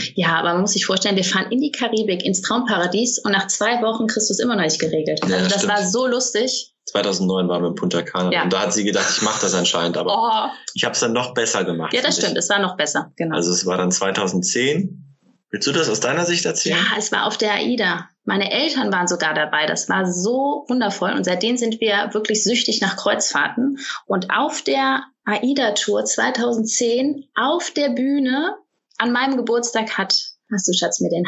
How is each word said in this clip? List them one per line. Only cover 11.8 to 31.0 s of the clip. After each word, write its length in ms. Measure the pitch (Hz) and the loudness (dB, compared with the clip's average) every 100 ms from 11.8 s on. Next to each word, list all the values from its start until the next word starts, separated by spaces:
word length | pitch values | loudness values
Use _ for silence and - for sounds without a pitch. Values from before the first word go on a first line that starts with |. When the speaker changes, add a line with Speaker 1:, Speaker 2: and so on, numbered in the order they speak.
| 80 | -2
Speaker 1:
Ja, 80 | 240 | 0
das 140 | 277 277 | 0 0
Speaker 2:
finde 40 | |
ich. 60 | 190 | 0
Speaker 1:
stimmt, 120 | - | 0
es 100 | 175 | 0
war 80 | 202 | 0
noch 180 | 196 180 | 0 -2
besser, 360 | 147 147 151 - | -2 -2 -6 -4
genau. 200 | 165 156 | -2 0
Speaker 2:
Also 160 | 85 | 0
es 120 | 90 92 | 0 0
war 120 | 90 | 0
dann 140 | 90 | 0
zweitausendzehn. 1120 | 92 98 95 95 92 90 123 127 156 190 - - - _ _ _ | 0 0 0 0 0 0 0 2 0 -2 -6 -18 -20 _ _ _
Willst 160 | - - | -4 -2
du 60 | |
das 160 | 151 151 | 0 2
aus 120 | 107 | 0
deiner 260 | 123 147 175 | 0 0 0
Sicht 180 | 175 | 0
erzählen? 320 | - 160 - 175 | 0 -2 0 0
Speaker 1:
Ja, 220 | 190 208 | 0 0
es 120 | 214 | -2
war 140 | - | 0
auf 140 | - - | -2 0
der 160 | 214 | 0
aida. 560 | 202 - 240 190 170 170 _ | 0 0 0 0 -2 -6 _
Meine 260 | - 190 196 | -2 0 0
Eltern 400 | 226 311 262 214 | 0 0 0 0
waren 160 | 190 175 | 0 0
sogar 240 | 180 160 | 0 0
dabei. 320 | 156 151 151 | 0 0 0
Das 240 | 151 165 - | 0 -2 -2
war 160 | 185 185 | 0 0
so 540 | 180 185 254 277 285 - | 0 0 0 0 -2 -2
wundervoll. 440 | 247 220 190 185 | 0 0 0 -2
Und 120 | 202 | 0
seitdem 320 | 180 180 214 240 | 0 0 0 0
sind 240 | 233 220 | 0 0
wir 300 | 220 202 - | 0 0 0
wirklich 320 | 214 214 214 | -2 0 0
süchtig 380 | - 233 - - | 2 2 0 0
nach 160 | 190 - | -2 -2
Kreuzfahrten. 800 | - - - 147 147 - 262 277 - - | -2 0 0 0 0 0 0 -2 -6 -10
Und 260 | - 196 180 | -2 -2 0
auf 300 | 208 294 302 | 0 0 -2
der 440 | - 269 269 269 - _ | -2 0 2 -2 -4 _
aida-Tour 800 | - 208 247 277 233 208 - 202 | -4 -2 0 2 2 0 0 0
zweitausendzehn 1200 | 214 - 233 254 240 233 220 - 240 240 269 277 - | 0 0 0 0 0 0 0 0 2 2 2 -2 -6
auf 360 | - 247 339 - | -2 0 0 -2
der 180 | - 285 | -2 0
Bühne 680 | 233 262 285 262 262 330 427 _ _ _ _ | 0 0 2 2 0 -2 -4 _ _ _ _
an 120 | 240 | 0
meinem 280 | 240 269 269 | 2 2 0
Geburtstag 580 | 226 233 233 233 220 - | 0 0 0 -2 -2 -2
hat, 180 | 190 - - - _ | 0 0 -2 -16 _
hast 160 | 208 185 | -2 0
du, 60 | |
Schatz, 260 | 180 - - | 0 0 0